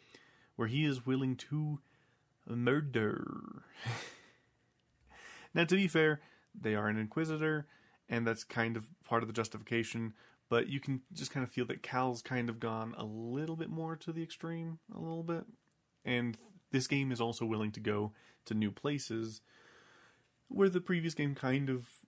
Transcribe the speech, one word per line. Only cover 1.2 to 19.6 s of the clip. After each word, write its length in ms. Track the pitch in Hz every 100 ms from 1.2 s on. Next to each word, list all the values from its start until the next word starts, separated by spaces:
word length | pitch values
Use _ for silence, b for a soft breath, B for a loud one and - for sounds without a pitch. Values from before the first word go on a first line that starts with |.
| 131 127
to 440 | - 151 151 147 b b b b b _ -
murder. 1160 | 120 120 143 147 120 107 - - - - - - B 120
<laughs> 60 | 113 B B B B B B B _ _ _ _ B B B B
Now, 120 | - 165
to 100 | 190
be 140 | 190
fair, 320 | 165 156 147 B B B -
they 180 | 110 107
are 120 | 107
an 100 | 110
Inquisitor, 720 | 107 160 160 156 156 151 147 B B B -
and 180 | 117 113
that's 180 | 110
kind 340 | - 120 113 113
of 100 | 107 -
part 180 | - 117
of 60 | 113
the 60 |
justification, 800 | 113 110 110 110 117 110 117 113 B B B _
but 180 | 117 123
you 120 | 135
can 220 | - 131 -
just 180 | - 135
kind 120 | 139
of 80 | 123
feel 140 | - 120
that 180 | 127
Cal's 380 | - 127 131 117
kind 280 | - 127 120
of 100 | 117
gone 340 | 113 113 110 110
a 60 |
little 520 | 110 110 117 135 160 165
bit 140 | 160
more 260 | 160 160 156
to 140 | -
the 120 | 165
extreme, 560 | 160 - 165 165 165 160 -
a 60 | -
little 240 | 165 165
bit. 220 | 165 170 - - _ _ _ _ 131
And 320 | 123 120 110 - - _
this 160 | 135 127
game 240 | 139 135
is 100 | 120
also 240 | 117 117 113
willing 260 | 110 107
to 80 | 107
go 320 | 107 104 107 B B B -
to 80 |
new 180 | 110 104
places, 680 | - 143 143 - 113 113 110 B B